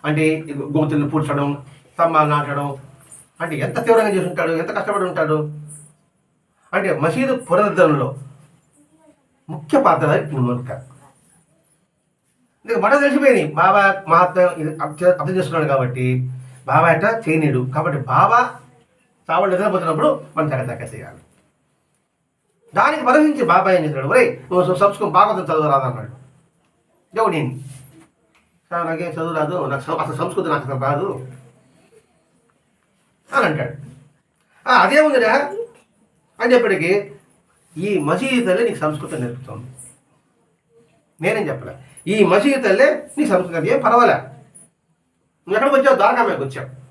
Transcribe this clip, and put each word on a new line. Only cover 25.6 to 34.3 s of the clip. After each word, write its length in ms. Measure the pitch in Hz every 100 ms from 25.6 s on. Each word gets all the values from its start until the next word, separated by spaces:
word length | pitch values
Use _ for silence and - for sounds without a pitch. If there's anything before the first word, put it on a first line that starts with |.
| 151
రాదు" 140 | 135
అన్నాడు. 240 | 135 117 107 - - _ _ _ _ _ _ _ _
"దేవుడు 180 | - 214
నేను 280 | 165 131 - - - - - - _ _ _ _ _ _
సార్ 160 | 170 165
నాకేం 260 | 160 165
చదువు 220 | 151 165
రాదు, 320 | 160 151 180 139
నాకు 160 | 135
సం-, 140 | - 165
అసలు 180 | -
సంస్కృతి 340 | 135 170 196 165
నాకు 200 | 151 -
అసలు 120 | 127
రాదు" 480 | 135 143 392 - - - - _ _ _ _ _ _ _ _ _ _ _ _ _ _ _ _ _ _
అని 120 | 269 165
అంటాడు. 260 | 151 135 - - - _ _ _